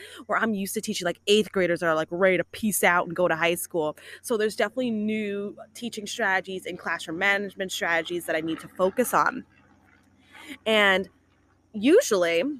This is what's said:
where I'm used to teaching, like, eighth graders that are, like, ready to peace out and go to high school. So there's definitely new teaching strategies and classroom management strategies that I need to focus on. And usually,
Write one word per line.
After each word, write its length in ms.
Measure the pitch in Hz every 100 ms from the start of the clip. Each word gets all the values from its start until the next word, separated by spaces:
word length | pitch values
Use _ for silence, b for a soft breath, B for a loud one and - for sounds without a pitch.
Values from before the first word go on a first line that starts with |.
| B B 240
where 120 | 185
I'm 160 | 220
used 200 | 202 196
to 80 | 220
teaching, 240 | 214 196 180
like, 160 | 170 -
eighth 280 | 208 196
graders 260 | 196 175 170
that 60 | 165
are, 100 | 156
like, 140 | 160
ready 240 | 175 190 175
to 80 |
peace 400 | - - 220 -
out 240 | 196 175 175
and 80 | 165
go 140 | 175
to 60 | 160
high 180 | 170 175
school. 400 | - 175 151 - B B
So 140 | - 220
there's 220 | 214 -
definitely 340 | 208 254 254
new 640 | 214 214 214 208 202 208 - -
teaching 320 | - 240 - 202
strategies 600 | - 208 190 185 185 175
and 120 | 175
classroom 400 | 180 165 - 165
management 540 | 196 202 202 196 185
strategies 540 | - 180 165 165 175 170
that 100 | 160
I 60 |
need 180 | 160 160
to 80 | 156
focus 460 | - 185 220 233
on. 320 | 170 151 - - _ _ _ _ _ _ _ B B B 277 220
And 420 | 220 202 190 185 _ _ _ _ _ _
usually, 720 | 214 233 403 - 196 170 170 269